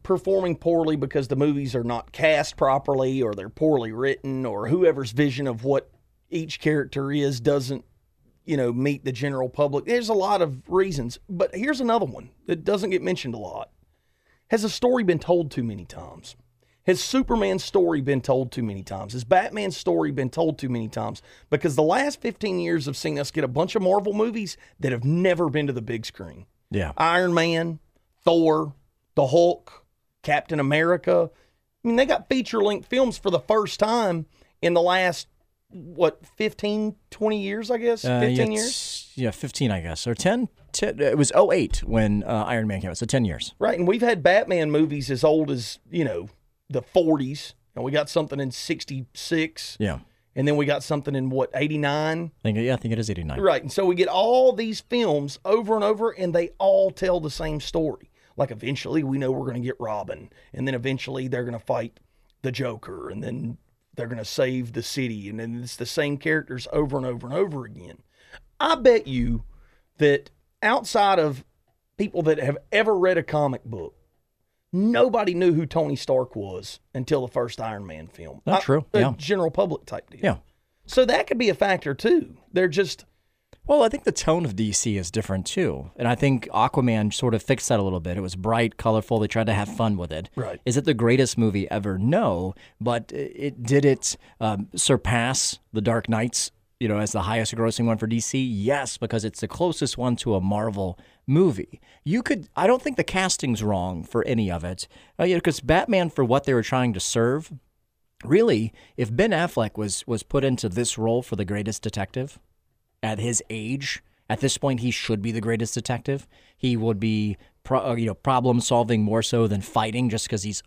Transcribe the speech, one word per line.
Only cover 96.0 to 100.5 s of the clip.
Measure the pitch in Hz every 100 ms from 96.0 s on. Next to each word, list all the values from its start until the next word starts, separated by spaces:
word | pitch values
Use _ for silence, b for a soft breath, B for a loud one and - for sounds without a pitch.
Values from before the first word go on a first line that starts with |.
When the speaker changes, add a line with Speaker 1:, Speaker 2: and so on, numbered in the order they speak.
| 117
Speaker 2:
Knight's, | 110 120 - - - _ -
you | 113
know, | 104
as | 104
the | 107
highest | 90 113 107 113
grossing | 113 117 117
one | 110
for | 113
D | 117
C? | - 135
Yes, | 127 101 110 143 131 -
because | 117 113
it's | 107 -
the | 107
closest | - 175 156 135 -
one | 123 117
to | 123
a | 98
Marvel | 95